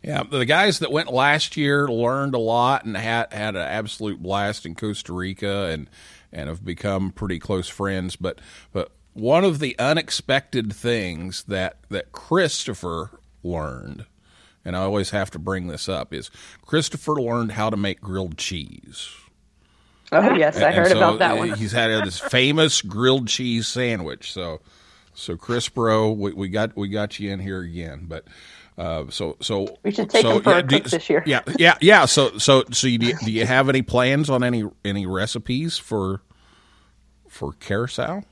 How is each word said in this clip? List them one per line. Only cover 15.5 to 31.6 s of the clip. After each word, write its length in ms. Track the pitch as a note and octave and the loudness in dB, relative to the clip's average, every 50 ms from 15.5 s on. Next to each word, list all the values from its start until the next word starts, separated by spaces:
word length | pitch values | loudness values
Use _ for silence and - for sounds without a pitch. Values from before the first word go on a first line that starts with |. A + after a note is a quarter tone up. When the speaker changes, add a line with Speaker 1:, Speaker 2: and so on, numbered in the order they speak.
| F#2+ F#2+ F2 | -4 -4 -4
Speaker 1:
this 220 | F2 D2+ D2+ - - | -8 -8 -8 -6 -6
up, 260 | F#2+ D2 B1+ - D#2+ | -4 -6 -6 -8 -8
is 160 | C2+ A1+ - - - - - - _ _ | -10 -10 -12 -18 -20 -20 -20 -20 _ _
Christopher 520 | - - D#3+ D3 - - C#3 - - D3+ | -2 0 0 0 -2 -6 -8 -4 -2 -2
learned 360 | C#3+ B2 A#2 A#2 A#2+ A#2 G#2+ | -2 0 -2 0 -2 -2 -2
how 160 | G#2 A2 G#2+ A2 | -2 -2 -2 -2
to 80 | A2 | -2
make 240 | G2+ G2+ G2 F2+ _ | -2 -2 -2 -4 _
grilled 380 | - G2+ F#2 G2 F#2+ F2 D#2 - | -8 -6 -4 -4 -4 -4 -6 -8
cheese. 720 | - - F#2 E2 C2+ - G1+ - - - - - - - - - - _ _ _ _ _ _ _ _ _ _ _ _ _ _ _ _ - | -8 -6 -6 -8 -8 -10 -16 -20 -20 -18 -16 -14 -14 -14 -16 -20 -20 _ _ _ _ _ _ _ _ _ _ _ _ _ _ _ _ 2
Speaker 2:
Oh, 220 | - E3 G#3 C4+ - | 4 4 6 6 4
yes, 220 | - D#3 D3+ - | 4 4 2 4
I 120 | - - D3+ | 2 2 4
Speaker 1:
And 60 | F3+ | 4
Speaker 2:
heard 140 | D#3+ E3+ F#3 | 4 6 6
Speaker 1:
so 80 | F#3 | 6
Speaker 2:
about 220 | - - E3+ - - | 6 6 4 4 4
that 180 | F#3+ E3+ A2+ | 2 2 2
one. 160 | A2+ A2+ A#2 G#2+ | 0 0 -2 -2
Speaker 1:
he's 180 | G#2 A2 G2+ | -4 -4 -2
had 340 | G#2+ A#2+ A#2 A2+ A2 G#2+ G#2 | 0 0 2 2 2 0 0
this 120 | F#2+ F2+ - | -2 -6 -6
famous 600 | - - - B2+ B2+ C#3 D3 D#3+ D#3+ D#3 - - | -6 0 2 4 4 4 4 4 4 4 2 0
grilled 460 | - G2+ A2+ G#2 B2 B2+ C3 C3 B2 G#2+ | -2 -4 -4 2 4 4 4 4 2 -2
cheese 400 | - - B2+ B2 A#2 A2+ A2 - | -4 -2 -2 -2 -2 -2 -2 -2
sandwich. 640 | - B2+ B2+ A#2+ A2+ G2 E2+ D2+ B1 - - - | -2 -2 -2 -2 -2 -4 -4 -8 -8 -10 -12 -12
So, 280 | - F#2+ F2+ E2+ D#2 D2+ _ _ _ _ _ _ _ _ _ _ | -10 -8 -8 -8 -8 -10 _ _ _ _ _ _ _ _ _ _
so 240 | _ - - - - | _ -14 -8 -8 -8
Chris 320 | - - - A#2+ A#2+ - - | -8 -4 -4 -4 -2 -2 -4
Bro, 440 | _ B2 A#2 A2+ A2 A2 A2 G#2+ | _ 0 2 4 4 4 4 2
we, 200 | A2 G#2 G2+ G2+ | 2 0 -2 -4
we 160 | - F#2 G2 F#2+ | -4 -4 -6 -2
got, 280 | F#2 G#2+ A2 A2+ - | 0 0 -2 -2 -2
we 120 | G2+ G2+ G2 | -6 -4 -4
got 300 | G2+ G#2+ G#2 G#2 - - | -2 -2 -4 -4 -6 -8
you 140 | G#2 G2+ | -6 -6
in 80 | G2 F#2+ | -6 -6
here 200 | G2 G2 F#2+ F#2 | -6 -6 -6 -6
again. 460 | F2+ E2+ E2 F2 E2+ D#2+ C#2 C#2+ F2 E2 | -8 -8 -8 -10 -10 -10 -12 -14 -12 -12
But, 160 | D#2+ D#2 - - - - - - - - - _ _ | -12 -12 -14 -16 -20 -20 -20 -20 -20 -20 -20 _ _
uh, 280 | - E2+ E2+ E2 D#2 C#2+ C2+ | -8 -6 -4 -4 -6 -6 -8
so, 260 | - - - D#2+ - _ | -8 -6 -6 -6 -6 _
so 360 | - - A2+ G2 G2 - - _ | -6 -4 -2 -2 -2 -4 -8 _
Speaker 2:
We 100 | - G3+ | -4 -4
should 180 | G3+ - G3+ - | -2 -2 -2 4
take 120 | - A3+ | 4 4
Speaker 1:
so, 140 | A3+ A3+ A3 | 6 6 4
Speaker 2:
him 60 | G#3 | 4
for 80 | G#3 G#3+ | 6 6
Speaker 1:
yeah, 80 | F#3 F3 | 6 6
Speaker 2:
a 40 | |
Speaker 1:
do, 180 | C#3 C3 C#3 D3+ | 6 4 2 2
Speaker 2:
cook 100 | - C3 | 4 2
this 200 | F3+ E3 - - | -2 -2 2 2
year. 120 | D#3 D#3 D3+ | 0 2 2
Speaker 1:
yeah, 480 | D3+ C3+ A#2+ - - - - | 2 0 0 0 -2 2 6